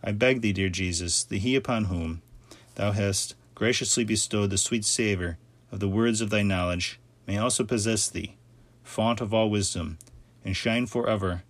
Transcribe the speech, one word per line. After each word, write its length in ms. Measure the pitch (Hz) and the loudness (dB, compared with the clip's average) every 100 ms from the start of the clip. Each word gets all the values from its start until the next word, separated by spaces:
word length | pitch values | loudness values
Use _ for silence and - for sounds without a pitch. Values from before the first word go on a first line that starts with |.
I 80 | - | -2
beg 300 | 104 127 131 | 2 4 4
thee, 120 | 110 | 2
dear 160 | 95 95 | 2 0
Jesus, 540 | 92 92 82 87 - | 0 -2 -2 -2 -2
that 160 | - 101 | -2 -2
he 160 | 110 131 | 0 0
upon 300 | 127 117 104 | 0 -2 0
whom 360 | 87 82 82 - - - - - - | -2 -4 -6 -12 -20 -20 -20 -20 -4
thou 160 | 101 | -2
hast 440 | 104 101 95 - - - - | 0 0 0 -4 -10 -20 -2
graciously 480 | 110 123 123 - | 0 0 0 0
bestowed 480 | 110 107 - 104 101 | 2 0 0 0 2
the 60 | 98 | 0
sweet 280 | - 117 104 | 0 0 0
savour 520 | - 110 95 87 85 - _ _ | 0 0 0 -2 -6 -14 _ _
of 80 | 98 | -4
the 100 | 98 | 0
words 320 | 98 117 110 | 2 2 2
of 80 | 110 | 0
thy 140 | 107 | 2
knowledge 560 | 101 95 90 87 87 - - _ - | 2 2 0 -2 -4 -8 -20 _ -6
may 100 | 101 | 0
also 260 | 120 - | 0 0
possess 440 | 113 120 107 110 - | 0 0 2 0 0
thee, 280 | 90 - - - - - - | -4 -10 -14 -20 -20 -20 -20
fount 380 | - - 110 117 | -10 0 0 2
of 120 | 113 | 0
all 160 | 113 110 | 2 4
wisdom, 480 | 104 95 - 80 80 - - - - 95 | 2 0 -2 -6 -8 -16 -20 -20 -12 -6
and 100 | 92 | -2
shine 300 | 117 117 123 | 0 0 0
for 240 | 123 117 | -2 0
ever 340 | 110 92 87 - | 0 0 -4 -8